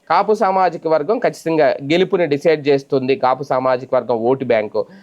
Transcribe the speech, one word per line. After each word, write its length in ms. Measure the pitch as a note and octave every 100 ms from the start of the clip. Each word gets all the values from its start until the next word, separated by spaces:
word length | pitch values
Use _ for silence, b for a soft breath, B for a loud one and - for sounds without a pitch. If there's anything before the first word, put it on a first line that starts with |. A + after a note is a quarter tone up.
| -
కాపు 240 | E3+ G3+
సామాజిక 520 | G#3+ G3 F#3+ F3+ D#3+ D#3+
వర్గం 320 | D#3 D3+ A#3+
ఖచ్చితంగా 480 | E3 - E3 D#3+ C3+
గెలుపుని 600 | - C#3 E3+ F3+ F#3+ D#3+
డిసైడ్ 420 | C#3+ E3+ D#3 C#3+
చేస్తుంది. 480 | C#3 - C#3 B2+ B2+
కాపు 260 | B2+ C3
సామాజిక 520 | C#3+ C3 C3 B2+ C3+
వర్గం 220 | C3 A2+ A#2
ఓటు 280 | A#2 C3+
బ్యాంకు 420 | B2+ A2 G#2+ G#2+ - B